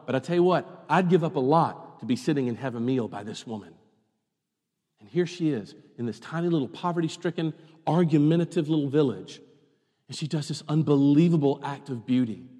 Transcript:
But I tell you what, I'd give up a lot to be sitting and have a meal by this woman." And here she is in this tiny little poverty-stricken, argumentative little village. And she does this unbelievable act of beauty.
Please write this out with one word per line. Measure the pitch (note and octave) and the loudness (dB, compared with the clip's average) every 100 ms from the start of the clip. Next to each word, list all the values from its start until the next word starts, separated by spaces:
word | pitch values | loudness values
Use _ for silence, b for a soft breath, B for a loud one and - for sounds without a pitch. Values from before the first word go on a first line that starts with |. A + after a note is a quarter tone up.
But | - | -4
I | C3 | -4
tell | - F3 | -2 2
you | |
what, | F3+ E3+ - - - | 2 2 -2 -12 0
I'd | E3 F3+ | 2 4
give | F3+ | 2
up | D#3 D3 | 2 -2
a | |
lot | B2+ E3 B2+ - - - | 2 2 2 -4 -18 -12
to | A2+ | -6
be | A#2+ | -4
sitting | - C#3+ B2 | -2 -2 -2
and | G#2+ | -4
have | C3 | -6
a | A#2 | -4
meal | A#2+ C3 G#2 | -2 -2 -4
by | G2+ | -8
this | G#2 G2+ A#2+ | -14 -14 -12
woman." | G#2+ F2+ - _ _ _ _ _ _ _ _ _ _ _ _ | -12 -14 -20 _ _ _ _ _ _ _ _ _ _ _ _
And | G2+ | -8
here | D#3+ E3+ | -4 -4
she | - D#3+ | -2 -2
is | A#2+ F#2+ - b - | -2 -8 -18 b -10
in | A#2+ | -8
this | - | -10
tiny | - D#3+ F3 | -10 -6 -2
little | D#3+ A#2+ | -2 -2
poverty-stricken, | - F3 E3+ D#3 - F3 F3 D#3+ - B B - | -6 -6 -2 -4 -4 -8 -4 -6 -6 B B 0
argumentative | E3 E3 D3+ D3 E3+ E3+ F3 D3 | 2 4 4 4 4 2 -2 0
little | D#3 C#3+ | 0 2
village. | D3 C3+ F#2+ F2+ - - _ _ _ _ _ - | 2 2 0 -10 -18 -20 _ _ _ _ _ -16
And | B2+ | -10
she | D3+ | -6
does | D#3 C#3+ | -6 -6
this | D3 - | -8 -2
unbelievable | D3+ C#3+ C#3 C#3+ D3 E3+ E3 C#3 C#3 | 0 4 4 6 6 6 4 2 -2
act | C#3 C#3 - | -6 -10 -10
of | A#2+ A#2 | -8 0
beauty. | B2+ A#2 F#2 F2 | 0 0 -4 -14